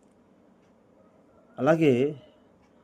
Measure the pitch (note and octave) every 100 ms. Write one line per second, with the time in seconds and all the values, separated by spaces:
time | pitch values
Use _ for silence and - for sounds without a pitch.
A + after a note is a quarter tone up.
0 | _ _ _ _ _ _ _ _ _ _
1 | _ _ _ _ _ - C3 E3 D#3 A#2+
2 | C#3+ C#3+ - _ _ _ _ _